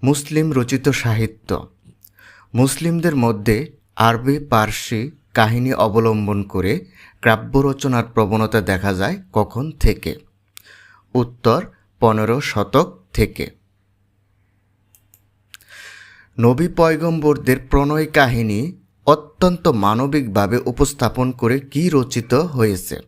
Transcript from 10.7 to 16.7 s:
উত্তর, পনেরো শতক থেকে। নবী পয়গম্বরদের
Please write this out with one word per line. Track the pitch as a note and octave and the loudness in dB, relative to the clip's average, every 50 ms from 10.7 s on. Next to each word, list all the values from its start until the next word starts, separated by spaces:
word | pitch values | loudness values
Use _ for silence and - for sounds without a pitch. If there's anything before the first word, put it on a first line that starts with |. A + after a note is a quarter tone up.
| - - - - _ _ _ _ _ | -20 -20 -20 -20 _ _ _ _ _
উত্তর, | B2+ A#2+ A#2+ - - _ A#2 A#2 B2+ F#3 - - _ _ _ _ _ | -2 -2 -2 -6 -2 _ 2 2 2 0 -6 -16 _ _ _ _ _
পনেরো | - A2+ A2 G#2+ A2 G#2+ A#2 C3+ | 2 2 2 2 0 0 0 -2
শতক | D3 - - G#2+ G2+ - - C3 E3+ F3+ - - _ _ _ | -2 -4 -4 -4 -4 0 2 0 0 0 -4 -20 _ _ _
থেকে। | - A2+ - - - C2+ - - _ _ _ _ _ _ _ _ _ _ _ _ _ _ _ _ _ _ _ _ _ _ _ _ _ _ _ _ _ _ _ _ _ _ _ _ _ _ _ _ - _ _ - - - - - - - - - _ _ _ _ - | -2 -2 -2 -2 -10 -12 -12 -12 _ _ _ _ _ _ _ _ _ _ _ _ _ _ _ _ _ _ _ _ _ _ _ _ _ _ _ _ _ _ _ _ _ _ _ _ _ _ _ _ -20 _ _ -20 -20 -20 -20 -20 -20 -20 -20 -20 _ _ _ _ 2
নবী | A2+ A#2+ - E3+ E3 | 2 2 4 4 0
পয়গম্বরদের | F3 | -2